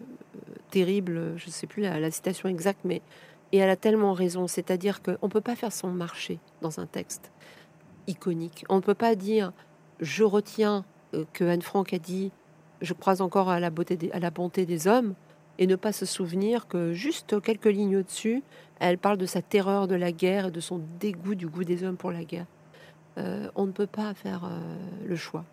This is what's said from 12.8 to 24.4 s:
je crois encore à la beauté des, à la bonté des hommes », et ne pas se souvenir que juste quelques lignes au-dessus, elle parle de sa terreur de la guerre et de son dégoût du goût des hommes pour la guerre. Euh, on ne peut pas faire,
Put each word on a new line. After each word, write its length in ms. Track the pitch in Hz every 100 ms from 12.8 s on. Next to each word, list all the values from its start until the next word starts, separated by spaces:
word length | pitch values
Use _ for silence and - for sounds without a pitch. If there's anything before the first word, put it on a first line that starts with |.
je 120 | 170
crois 280 | 180 - 185
encore 280 | 185 196 185
à 100 | 175
la 100 | 175
beauté 260 | 160 175 180
des, 160 | 170
à 80 | -
la 120 | 170
bonté 340 | 170 180 190 180
des 220 | 175 170
hommes », 260 | 240 233 185 - - _ -
et 80 | 185
ne 80 | 185
pas 160 | 214
se 160 | 202 190
souvenir 600 | - 180 180 202 233 -
que 260 | 180 170
juste 460 | 170 269 330 - 208
quelques 260 | 202 220 220
lignes 300 | 202 202 196
au-dessus, 440 | 185 - 220 240 - - - -
elle 180 | 175 180
parle 200 | 202 202
de 100 | 180
sa 160 | 185
terreur 440 | - 208 190 196 190
de 60 |
la 180 | 185 175
guerre 360 | 165 180 196 190
et 40 |
de 80 | 170
son 220 | 160 180 156 170
dégoût 360 | 208 175 180 202
du 120 | 170
goût 160 | 160
des 200 | 175 175
hommes 140 | 190 185
pour 140 | 185
la 120 | 170
guerre. 240 | 160 - 175 - - - - - - -
Euh, 280 | 180 - - -
on 120 | 196
ne 40 |
peut 140 | 190 202
pas 300 | - 214 196
faire, 300 | 196 190